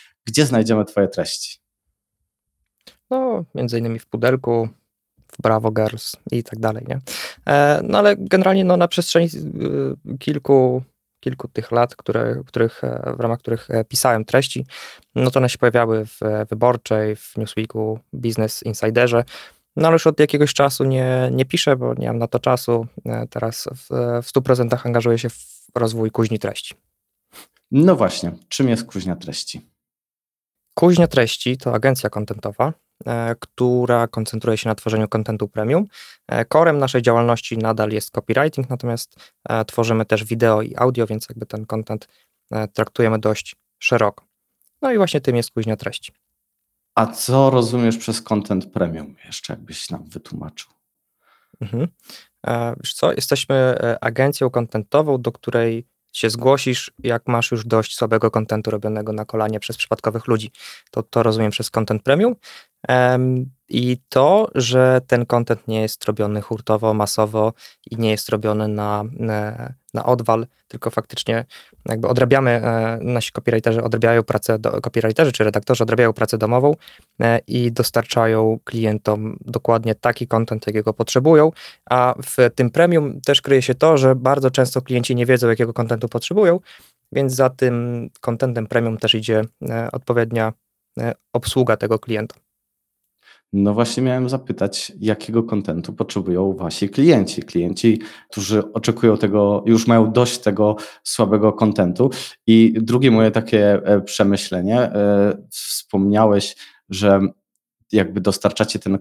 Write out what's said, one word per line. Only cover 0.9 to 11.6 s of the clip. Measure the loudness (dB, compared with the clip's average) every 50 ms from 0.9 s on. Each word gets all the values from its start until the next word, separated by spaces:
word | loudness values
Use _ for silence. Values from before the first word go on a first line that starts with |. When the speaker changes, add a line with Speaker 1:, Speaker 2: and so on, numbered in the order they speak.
| 0 0 0 0
Speaker 1:
treści? | 0 -4 -6 -6 -8 -10 -12 -14 -16 -20 _ _ _ _ _ _ _ _ _ _ _ _ _ _ _ _ _ _ _ _ _ _ _ _ _ -20 -20 _ _ -4
Speaker 2:
No, | -2 -2 0 -2 -2 -4 -6 -6 -6
między | -4 -4 -2 -2 -2
innymi | -2 -4 -6 -8
w | -8
Pudelku, | _ -4 0 2 2 2 0 0 0 0 0 -2 -4 -6 _ _ _ _ _ _ _ _ _ _ _
w | -8 -2
Bravo | 2 2 2 2 0 0
Girls | 0 0 -2 -2 -4 -8 -12 -14 -14 -14 _ -6
i | -6 -6
tak | -6 -8 -6 -4
dalej, | -4 -4 -4 -4 -8 -8
nie? | -8 -8 -8 -10 -12 -12 -12 -14 -16 -8 _
E, | 0 2 4 4 4 2 0 0
no | 0 2 4
ale | 4 4 2 2
generalnie, | 0 0 2 2 4 4 2 4 4
no, | 4 4
na | 4 2 2
przestrzeni, | 0 -2 -2 0 2 2 2 2 -2 -8 -10 -10 -8 -6 -6 -4 -4 -4 -4 -4 -6 -8 -10 -12 -12
y, | -8
kilku, | -6 -6 -6 -4 2 4 4 4 4 4 0 -4 -6 -10 _ _ _ _ _ _
kilku | -8 -8 -8 -8 -10 -10
tych | -10 -10